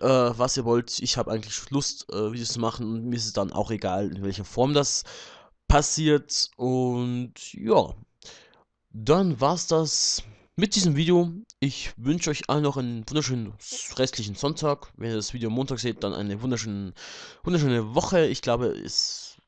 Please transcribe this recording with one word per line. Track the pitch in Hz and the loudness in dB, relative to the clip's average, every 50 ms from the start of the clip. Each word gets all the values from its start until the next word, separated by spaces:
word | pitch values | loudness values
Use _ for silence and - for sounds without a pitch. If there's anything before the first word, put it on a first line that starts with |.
| - | 2
äh, | 131 131 127 123 120 117 113 | 4 4 6 4 4 2 2
was | 123 131 - 139 | 0 0 0 0
ihr | 120 | 2
wollt. | 117 117 120 123 - - - | 2 2 2 2 -2 -6 -4
Ich | - 120 - | -2 -2 -2
hab | 123 113 - | -2 -2 -2
eigentlich | 113 113 104 107 104 - - - | -4 -4 -4 -6 -10 -10 -8 -2
Lust, | 135 139 139 - - - - - - | -2 -2 -2 -2 -6 -8 -12 -8 -4
äh, | 98 107 107 113 | -2 -2 -2 -2
Videos | 120 117 113 - | -4 -6 -6 -4
zu | 120 | -2
machen. | 113 110 110 - 120 | -2 -2 -2 -4 -6
Und | 107 113 113 113 | -4 -4 -4 -4
mir | 123 120 | -4 -4
ist | 120 113 | -4 -4
es | 110 - | -4 -2
dann | 107 98 92 | -2 -2 -2
auch | - - 104 - | -2 -2 -2 -2
egal, | 113 101 - 98 90 98 104 95 87 | -2 -2 -2 -2 0 0 -2 -2 -4
in | 98 98 | -4 -4
welcher | 98 92 98 98 | -4 -4 -4 -8
Form | - - 117 127 139 147 | -6 0 2 2 4 4
das | 147 143 - - - - - - - - - - - - _ _ _ _ - | 4 2 2 0 -4 -6 -8 -14 -18 -18 -20 -20 -20 -20 _ _ _ _ 4
passiert. | 131 143 151 - - 156 156 151 151 147 147 - - - - - - | 6 6 6 4 0 2 4 4 4 4 2 0 -2 -2 -2 -4 -4
Und | - 123 127 127 127 127 123 123 123 123 123 123 123 123 120 - - - - - | -4 -2 0 2 2 2 2 0 0 0 -2 -2 -4 -6 -8 -10 -16 -16 -16 -12
ja, | - - 113 214 160 101 - - - - _ _ _ - - - - - _ _ _ _ _ _ _ _ _ | -8 0 4 4 4 4 2 -4 -12 -14 _ _ _ -20 -20 -20 -20 -20 _ _ _ _ _ _ _ _ _
dann | - 110 107 110 151 185 196 180 147 110 | -14 -8 2 4 4 6 6 4 2 4
war's | 131 143 175 170 - - | 2 2 2 2 0 2
das | 165 160 160 147 - - - - - - - - - - _ _ _ | 2 2 4 2 0 0 0 0 0 -2 -4 -10 -18 -20 _ _ _
mit | - 190 208 - | 0 0 2 2
diesem | 208 185 175 143 | 2 4 4 4
Video. | 139 165 170 180 175 175 170 170 190 220 - - _ 135 | 4 4 6 6 4 4 2 -2 -8 -14 -18 -6 _ -2
Ich | 139 - - - - - - | -2 -2 -4 -8 -10 -10 -4
wünsche | 113 131 160 175 - 160 | 0 0 0 0 0 -2
euch | 147 - - - | -4 -4 -2 0
allen | 143 151 151 | 2 2 2
noch | 143 135 139 | 2 0 0
einen | 127 120 120 113 110 | -4 -4 -4 -6 -8
wunderschönen | - 135 151 147 123 131 120 113 104 104 - - - - - - - - | -2 -2 -2 0 0 -2 -2 -4 -6 -10 -14 -14 -12 -10 -10 -10 -10 -2
restlichen | - 131 - - - 110 101 98 | 0 0 0 0 -4 -6 -6 -6
Sonntag. | - - 143 156 - 151 147 143 - - - - | -2 -2 -2 -2 0 0 0 0 -2 -4 -14 -12
Wenn | - 110 113 | -8 -6 -4
ihr | 113 | -2
das | 110 104 - - | -2 -4 -4 -6
Video | 123 113 110 | -4 -2 0
Montag | 110 123 135 135 135 113 | 0 0 0 -2 -2 -2
seht, | 107 123 110 - 107 | -2 -4 -2 -2 -2
dann | 101 92 | -4 -2
eine | - 104 104 98 104 | -2 -4 -4 -4 -4
wunderschöne, | 120 127 123 110 110 110 101 101 98 92 - - - - - - - - - - - | -2 -2 -2 -2 -2 -4 -6 -6 -6 -8 -10 -14 -16 -16 -16 -16 -18 -18 -18 -8 -4
wunderschöne | 170 180 170 147 135 120 120 110 107 120 | 0 2 4 4 4 4 2 0 0 0
Woche. | 156 - - 190 175 160 | -2 0 2 4 4 4
Ich | 117 127 - | 4 2 -2
glaube, | - 127 117 120 123 - | 0 0 0 2 2 0
es | - - - - - - - - - - - - - _ _ | -2 -2 -6 -4 -2 -2 -2 -2 -4 -10 -14 -18 -20 _ _